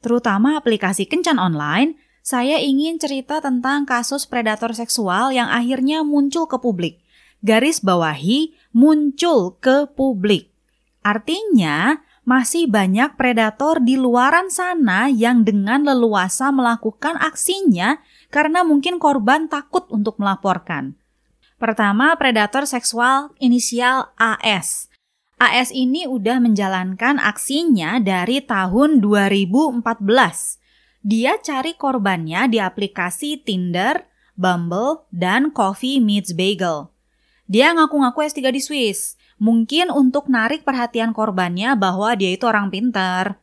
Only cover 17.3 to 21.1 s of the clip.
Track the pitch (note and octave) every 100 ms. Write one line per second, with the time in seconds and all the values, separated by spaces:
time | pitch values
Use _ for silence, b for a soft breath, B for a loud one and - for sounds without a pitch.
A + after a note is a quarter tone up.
17.3 | - - G4 F#4 F3 G3 D#4 b b b
18.3 | C#4+ D4+ E4+ F4 C#4+ C#4 F4+ D#4 C#4 G#3+
19.3 | D4 D#4+ D4 - - - A3 G#3 - G3+
20.3 | F#3+ G3+ F3+ - D#3 C3+ - _